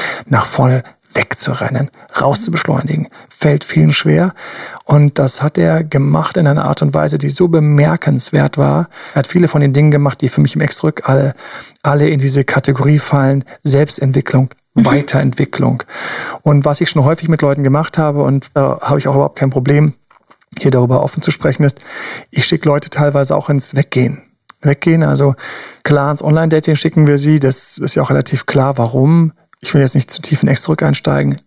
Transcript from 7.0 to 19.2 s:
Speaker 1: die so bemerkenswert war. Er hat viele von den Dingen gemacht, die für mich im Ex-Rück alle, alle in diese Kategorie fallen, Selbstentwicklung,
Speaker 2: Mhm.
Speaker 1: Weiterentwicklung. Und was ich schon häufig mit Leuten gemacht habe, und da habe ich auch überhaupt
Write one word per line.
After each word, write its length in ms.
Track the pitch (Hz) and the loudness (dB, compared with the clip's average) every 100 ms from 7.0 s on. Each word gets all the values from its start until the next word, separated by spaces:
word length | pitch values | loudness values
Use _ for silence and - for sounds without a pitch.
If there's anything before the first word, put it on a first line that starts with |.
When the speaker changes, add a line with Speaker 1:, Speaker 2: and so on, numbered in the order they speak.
| 151 147 | 0 -2
Speaker 1:
die 120 | 143 | -2
so 180 | 139 180 | 0 2
bemerkenswert 1120 | 165 151 147 156 165 - 135 - 147 143 - | 2 2 4 2 0 -2 -2 0 0 0 0
war. 300 | 139 147 170 - - | 0 0 -2 -8 -8
Er 60 | - | -4
hat 60 | 135 | 0
viele 220 | 180 170 | 2 2
von 140 | 151 | 2
den 100 | 143 | 2
Dingen 200 | 135 151 | 4 4
gemacht, 280 | 147 143 - | 4 0 0
die 80 | 135 | -2
für 120 | - | 2
mich 120 | 147 151 | 0 0
im 40 | |
Ex-Rück 480 | 147 - 156 - - | -2 0 -2 -2 0
alle, 240 | 135 139 - - - - - | 0 0 -4 -12 -18 -20 -8
alle 280 | 147 143 151 | -2 2 2
in 80 | 151 | 2
diese 260 | 135 135 | 0 0
Kategorie 540 | 131 - 135 131 143 151 | 0 -2 0 0 2 2
fallen, 440 | - 143 135 139 - - | 2 0 2 0 -4 -8
Selbstentwicklung, 880 | 151 139 151 - 135 131 - 131 131 - _ - | 0 2 0 0 -2 0 0 0 0 -4 _ 0
Speaker 2:
Mhm. 100 | 113 | 2
Speaker 1:
Weiterentwicklung. 1000 | 143 143 139 139 123 139 - 131 127 - - - - - - | 2 0 0 0 -2 -4 -2 -2 -2 -6 -12 -10 -10 -10 -4
Und 220 | 151 143 | 2 2
was 160 | 147 143 | 2 0
ich 100 | 170 | 0
schon 140 | 156 | 0
häufig 240 | 135 160 165 | 0 0 0
mit 140 | 160 | 0
Leuten 200 | 147 139 | 0 0
gemacht 340 | 135 143 160 - | 0 0 0 -2
habe, 280 | 151 147 | -2 0
und 260 | 135 135 - | 0 -2 -2
da 260 | 147 135 - | -2 0 -2
habe 160 | - 143 | -2 -2
ich 80 | 143 | 0
auch 80 | |
überhaupt 240 | 139 | 0